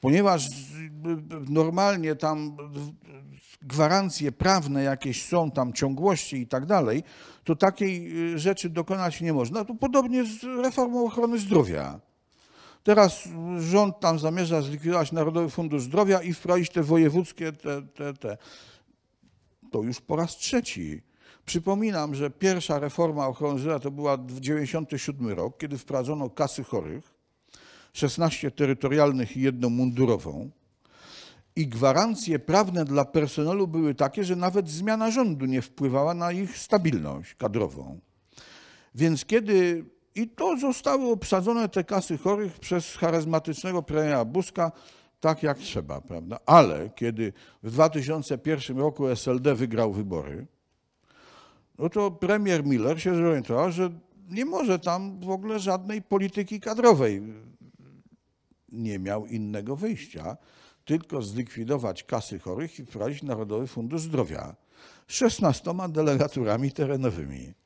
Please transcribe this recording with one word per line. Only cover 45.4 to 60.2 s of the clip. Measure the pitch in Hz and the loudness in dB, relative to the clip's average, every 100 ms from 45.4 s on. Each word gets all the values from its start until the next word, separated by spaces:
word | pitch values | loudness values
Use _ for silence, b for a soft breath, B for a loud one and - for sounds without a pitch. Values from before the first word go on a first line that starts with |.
jak | 151 139 | 0 -2
trzeba, | - - 71 69 | -4 -8 -6 -10
prawda? | - 85 82 110 - | -10 -12 -10 -10 10
Ale | 165 127 76 90 - | 10 10 4 -6 -4
kiedy | 117 110 110 - B B | -4 -2 -4 -4 B B
w | 110 | -8
dwa | 117 160 | 4 4
tysiące | 151 135 160 135 131 | 4 -4 -4 -4 -6
pierwszym | 143 156 127 131 | -2 -4 -4 -2
roku | 147 147 135 | -2 0 -4
S | 120 - | -2 -2
L | 127 | 0
D | 131 127 | 2 0
wygrał | 123 110 113 | 0 0 0
wybory, | 98 104 87 69 73 139 _ _ _ _ _ b b b b b b b _ | -2 -4 -6 -8 -12 -14 _ _ _ _ _ b b b b b b b _
no | 160 | -4
to | 208 202 | 0 -2
premier | 170 180 208 202 175 143 | -2 0 0 2 2 2
Miller | 131 110 160 | 2 2 0
się | 185 170 | 0 2
zorientował, | 170 151 117 120 175 | 2 2 0 0 0
że | 170 185 165 _ _ 185 | 0 -4 -4 _ _ -12
nie | 185 269 | -6 -4
może | 359 269 185 | -2 0 0
tam | 175 175 196 190 | 0 -4 -6 -10
w | 180 | -6
ogóle | 190 202 214 | -6 -4 -4
żadnej | 190 185 185 214 | -2 -2 -2 -8
polityki | 196 196 196 202 196 214 | -2 0 0 -4 -6 -6
kadrowej. | 220 220 247 175 120 101 107 107 117 - - _ 127 139 _ _ _ _ _ _ _ | -6 4 6 8 6 0 -6 -14 -20 -20 -20 _ -20 -20 _ _ _ _ _ _ _
Nie | 113 113 101 | -8 -6 -4
miał | 95 104 107 | -4 -4 -4
innego | 117 107 104 104 139 | -6 -6 -6 -6 -6
wyjścia, | 214 196 - 85 | -4 -6 -10 -12